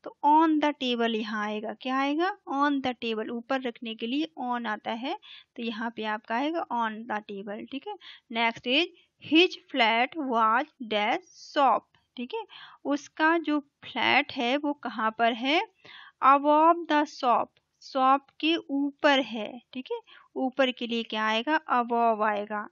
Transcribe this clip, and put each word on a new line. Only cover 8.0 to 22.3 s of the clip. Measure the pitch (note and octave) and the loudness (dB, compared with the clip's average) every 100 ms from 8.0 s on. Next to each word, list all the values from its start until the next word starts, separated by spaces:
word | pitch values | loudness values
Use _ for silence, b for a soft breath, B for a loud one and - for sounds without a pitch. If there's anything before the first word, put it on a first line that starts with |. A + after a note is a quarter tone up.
| B B _ | B B _
Next | A#3 A#3 A#3 A#3+ | -2 -2 -2 0
is | C#4 F#4 b b _ - | 0 0 b b _ 2
his | D#4 F#4 - _ | 4 4 0 _
flat | C4+ A3 A3+ C4 E4 C4 | 0 2 4 0 -2 -2
was | A#3 A3 A#3 D4+ _ A3 | 2 4 2 0 _ -4
dash | G#3+ G#3 E4 _ - - D#4 | -2 0 -2 _ -20 -6 2
shop, | C4+ G#3 _ _ _ - | 4 2 _ _ _ -12
ठीक | B3 | -8
है, | A4+ G4+ B B B - | -8 -10 B B B -4
उसका | C#4+ - - D#4 E4+ | -4 -6 0 2 2
जो | D4+ D4 | 0 -4
फ्लैट | - _ - B3 A3 A#3+ C#4+ | -4 _ -12 0 4 4 2
है | C4 A#3+ C#4+ | -4 -2 0
वो | D4 | -2
कहाँ | D4 - G#3+ A3 A3 | -6 -8 -2 -2 2
पर | A#3 | 0
है, | A#3 C4 E4 G#4+ _ B B B _ C4 | 0 0 0 -2 _ B B B _ 4
above | C#4 C#4+ D4+ D#4+ E4+ D#4+ | 6 6 6 6 4 2
the | D4+ D4 | 0 0
shop, | - B3+ A3 - _ _ _ | -2 2 2 0 _ _ _
शॉप | - C4+ C4 C4+ _ _ | -6 2 4 4 _ _
के | D4+ E4 | -2 -2
ऊपर | - C#4 C#4+ C#4 D4+ C4+ | -2 -2 -2 2 4 4
है, | A3 A3+ G#3 B3 _ | 0 -6 -8 -12 _
ठीक | B3+ - | -14 -8
है, | A#4 _ B B - | -8 _ B B -6
ऊपर | C4 C4 C4 | -4 0 -2
के | B3 A#3 | -2 -6
लिए | A#3 | -4
क्या | A3+ A3 A3 | -4 -4 -2
आएगा, | A3 A#3+ D#4 - | -2 0 -2 0
above | B3 A#3+ A#3 A#3 G#3+ | -2 0 2 2 2
आएगा | G#3+ | 0